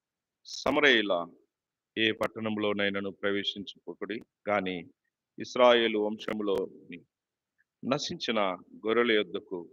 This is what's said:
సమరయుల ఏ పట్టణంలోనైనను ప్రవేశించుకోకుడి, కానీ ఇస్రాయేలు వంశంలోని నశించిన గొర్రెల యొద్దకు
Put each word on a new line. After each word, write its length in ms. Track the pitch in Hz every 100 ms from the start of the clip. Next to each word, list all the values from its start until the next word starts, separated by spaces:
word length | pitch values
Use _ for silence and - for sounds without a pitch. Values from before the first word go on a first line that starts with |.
| _ _ _ _
సమరయుల 840 | - - - 147 143 113 101 87 85 - _ _ _ _ _ 107
ఏ 140 | 110
పట్టణంలోనైనను 1000 | 107 107 113 110 107 104 101 101 98 98
ప్రవేశించుకోకుడి, 1080 | 92 101 101 95 101 92 - - 87 98 107 - _ 104
కానీ 440 | 101 92 90 82 _ _ _ _ -
ఇస్రాయేలు 600 | 113 123 123 120 113 107
వంశంలోని 1040 | 104 110 - 107 104 90 85 - - 87 _ _ _ _ _ _ _ _
నశించిన 540 | 113 147 - 170 - 110 95 90 - - 107
గొర్రెల 240 | 113 120
యొద్దకు 600 | 107 90 95 - 90 80